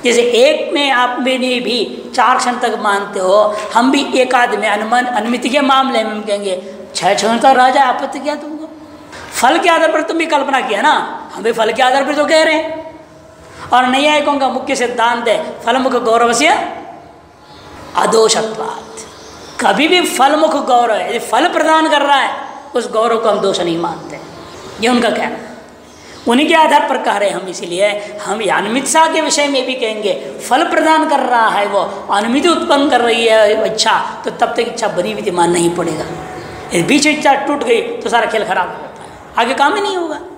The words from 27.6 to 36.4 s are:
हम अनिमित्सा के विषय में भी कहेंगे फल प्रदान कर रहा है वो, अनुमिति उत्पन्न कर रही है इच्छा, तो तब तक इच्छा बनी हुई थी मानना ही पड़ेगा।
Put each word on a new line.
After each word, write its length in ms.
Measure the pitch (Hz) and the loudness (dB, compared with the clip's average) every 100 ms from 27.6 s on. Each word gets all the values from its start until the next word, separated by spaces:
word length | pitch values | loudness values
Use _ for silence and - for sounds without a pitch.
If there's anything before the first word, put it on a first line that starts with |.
| 196 175 208 208 - 175 - | -6 0 0 0 -8 -10 -6
हम 240 | 208 208 | -2 0
अनिमित्सा 640 | 160 196 240 262 320 320 | 0 0 -2 0 2 4
के 80 | 320 | 2
विषय 260 | 302 285 285 | 0 0 0
में 180 | 277 254 | 0 -2
भी 80 | |
कहेंगे 680 | 262 226 214 202 175 - - - | -4 -4 -2 -2 -4 -6 -12 0
फल 140 | 254 | 0
प्रदान 460 | 339 339 311 311 311 | 2 2 2 2 2
कर 100 | 277 | 0
रहा 300 | 247 240 220 | 2 2 2
है 180 | 196 202 | 2 0
वो, 400 | 196 170 - - | 0 -2 -6 -4
अनुमिति 380 | 202 220 262 349 | -2 0 2 2
उत्पन्न 400 | 320 240 285 285 | 0 2 2 4
कर 120 | 247 | 2
रही 260 | 233 233 226 | 2 2 4
है 380 | 220 214 214 190 | 4 4 2 -2
इच्छा, 560 | 170 - 185 - - - | 0 0 0 -2 -8 -10
तो 60 | |
तब 160 | - 233 | -2 -2
तक 120 | 240 | 0
इच्छा 280 | 226 - 208 | -4 -2 -4
बनी 240 | 170 202 | -2 -4
हुई 100 | 214 | -4
थी 100 | 208 | -4
मानना 280 | 175 175 175 | 0 2 2
ही 100 | 170 | 0
पड़ेगा। 360 | 175 165 156 151 165 - - | 0 -4 -4 -8 -10 -12 -12